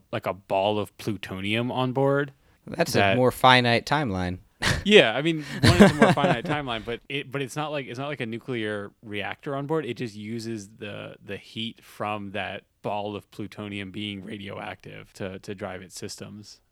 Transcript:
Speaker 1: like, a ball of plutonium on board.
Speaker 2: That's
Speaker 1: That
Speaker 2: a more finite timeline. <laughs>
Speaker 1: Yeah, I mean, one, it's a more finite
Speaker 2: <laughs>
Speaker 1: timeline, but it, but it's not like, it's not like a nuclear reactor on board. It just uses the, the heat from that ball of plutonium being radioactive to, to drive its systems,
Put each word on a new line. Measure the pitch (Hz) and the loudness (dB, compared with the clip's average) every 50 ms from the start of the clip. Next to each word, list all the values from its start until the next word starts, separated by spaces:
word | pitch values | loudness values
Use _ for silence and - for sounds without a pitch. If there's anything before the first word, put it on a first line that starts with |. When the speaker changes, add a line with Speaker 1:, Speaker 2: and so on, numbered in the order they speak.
| - - | -8 -8
Speaker 1:
like, | - 113 - | -8 -6 -4
a | 104 | -4
ball | 92 90 - - 101 95 95 104 107 104 | -6 -6 -4 -2 0 2 2 2 2 0
of | 98 - _ | -2 -6 _
plutonium | - - 117 107 92 - - 98 92 95 101 107 113 120 123 | -8 -6 -6 -6 -6 -6 -10 -8 -6 -2 0 0 0 0 0
on | - 127 127 127 | 0 -2 -2 0
board. | 123 135 135 139 139 139 143 139 - _ _ _ _ _ - - | 2 2 2 2 2 2 -2 -4 -8 _ _ _ _ _ -16 -8
Speaker 2:
That's | - - 170 - - | -2 -2 -2 0 2
Speaker 1:
That | 113 101 98 98 | 4 4 4 4
Speaker 2:
a | |
more | 120 127 123 | 4 4 2
finite | - - - 127 127 127 120 120 117 113 - | 2 6 8 8 8 8 8 6 2 2 2
timeline. | - 143 147 156 117 95 92 90 90 92 92 - _ _ - | 0 -2 0 0 -2 -2 -2 -2 -4 -4 -6 -10 _ _ -4
<laughs> | - - - - - | -2 -2 0 0 4
Speaker 1:
Yeah, | 196 208 202 143 117 110 | 8 10 10 10 8 4
I | 127 | 0
mean, | 147 165 165 156 147 139 - - | 0 0 -2 -2 -4 -8 -4 2
one, | 135 117 - 131 | 4 6 10 10
it's | 185 196 | 10 10
a | - | 10
more | - 247 190 | 6 6 6
finite | 170 - 143 175 170 117 107 | 6 4 4 2 2 2 0
Speaker 2:
<laughs> | |
Speaker 1:
timeline, | - 156 147 143 131 117 110 101 | -4 -4 -4 -2 -4 -6 -6 -4
but | 117 120 110 _ - | -6 -8 -8 _ -8
it, | 143 143 147 135 | -8 -8 -6 -6
but | 117 139 | -6 -6
it's | 139 123 - | -6 -4 -4
not | 151 147 151 | -6 -6 -4
like, | 151 147 135 | -4 -6 -6
it's | - 120 123 | -6 -8 -8
not | 139 | -6
like | 147 151 - | -6 -6 -6
a | 131 | -6
nuclear | 113 113 113 - - 131 117 110 107 107 104 101 101 _ _ | -6 -6 -8 -6 -6 -4 -4 -2 -2 -4 -4 -6 -10 _ _
reactor | - 107 104 101 95 101 98 - - 156 139 | -14 -8 -6 -6 -6 -6 -8 -8 -8 -8 -6
on | 139 143 | -6 -4
board. | 139 160 160 147 | -2 -2 -2 -2
It | 123 117 | -4 -6
just | 110 127 113 101 | -6 -8 -8 -8
uses | 107 104 107 117 117 110 113 113 107 98 101 110 - | -10 -10 -8 -8 -8 -6 -6 -8 -8 -10 -14 -16 -14
the, | 107 104 104 104 104 107 - - - | -12 -12 -10 -12 -12 -14 -16 -16 -12
the | - 101 | -12 -12
heat | 92 - - - 113 113 113 - - - | -12 -12 -12 -10 -8 -8 -8 -10 -14 -20
from | - - - 117 104 107 107 101 98 | -18 -10 -6 -4 -4 -4 -4 -6 -8
that | 95 104 92 92 95 104 - _ _ _ | -6 -6 -6 -6 -8 -10 -12 _ _ _
ball | - 117 101 104 101 107 104 | -6 -4 -4 -4 -4 -6 -6
of | 101 - _ | -8 -10 _
plutonium | - - 110 98 - - 104 101 101 101 101 95 | -12 -12 -12 -12 -10 -10 -10 -8 -8 -8 -10 -10
being | 92 104 104 104 101 98 92 | -8 -8 -8 -8 -8 -8 -10
radioactive | 104 110 104 98 101 101 101 104 101 98 - - 104 104 104 104 - - | -12 -12 -12 -12 -12 -10 -10 -10 -12 -12 -14 -14 -16 -16 -16 -18 -18 -12
to, | - 104 92 95 95 | -10 -8 -8 -8 -10
to | - - 104 | -10 -12 -10
drive | 95 107 95 92 92 | -8 -8 -10 -10 -10
its | 92 87 - - | -14 -14 -14 -12
systems, | - 101 - - 104 101 101 104 104 - - _ _ _ | -12 -12 -12 -12 -14 -14 -16 -18 -18 -20 -20 _ _ _